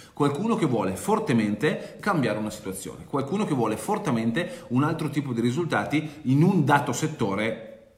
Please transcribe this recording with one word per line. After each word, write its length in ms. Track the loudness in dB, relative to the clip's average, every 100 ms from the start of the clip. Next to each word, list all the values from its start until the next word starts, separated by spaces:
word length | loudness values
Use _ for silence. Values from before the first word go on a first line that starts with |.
| -12
Qualcuno 420 | 0 0 2 0 0
che 80 |
vuole 320 | 2 2 0 -2
fortemente 1000 | 0 0 2 2 2 2 0 -2 -6 -6
cambiare 380 | -2 0 0 -2
una 120 | -4
situazione, 540 | -6 -10 -10 -10 -12
qualcuno 400 | -6 -4 -2 -2
che 80 | 0
vuole 240 | 0 0 -2
fortemente 880 | -2 -2 0 0 0 0 -2 -8 -2
un 140 | 2
altro 280 | 2 0 -2
tipo 240 | -2 -2
di 80 | 0
risultati 760 | 0 0 0 0 0 -2 -2 -4
in 200 | 2 6
un 220 | 6 6
dato 280 | 4 4 2
settore 760 | -2 -4 -2 -2 0 -2 -4 -10 -18 -20